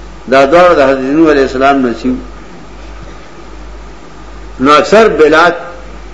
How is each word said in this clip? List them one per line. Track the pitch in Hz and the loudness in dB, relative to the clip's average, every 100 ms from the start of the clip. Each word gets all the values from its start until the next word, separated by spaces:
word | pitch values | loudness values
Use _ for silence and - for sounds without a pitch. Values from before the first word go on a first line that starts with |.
| - - - | -18 -18 0
دا | 131 139 | 2 4
دواړه | 170 180 160 | 4 4 4
د | 135 | 2
حضرت | 135 131 147 | 0 -2 2
نوح | 165 | 2
علیه | 151 | 2
السلام | 131 131 135 139 127 | 0 0 0 2 0
نسی | 113 - | -4 -6
و. | 85 - - - - - - - - - - - - - - - - - - - - - - - - | -6 -10 -18 -20 -20 -20 -20 -18 -18 -18 -20 -20 -20 -20 -18 -18 -18 -18 -20 -20 -20 -20 -18 -16 -4
نو | 131 | 2
اکثر | 151 139 208 214 | 2 4 4 4
بلاد | 147 151 156 175 170 - - - - - | 4 4 4 2 0 -8 -16 -18 -18 -18